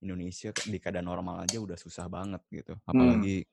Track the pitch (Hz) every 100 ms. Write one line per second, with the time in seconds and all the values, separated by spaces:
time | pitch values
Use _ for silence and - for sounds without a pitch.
0 | 98 90 90 92 107 - 107 95 87 90
1 | 90 87 90 87 92 113 101 85 87 -
2 | 87 90 98 95 _ 73 - 101 - 127
3 | 127 113 98 95 -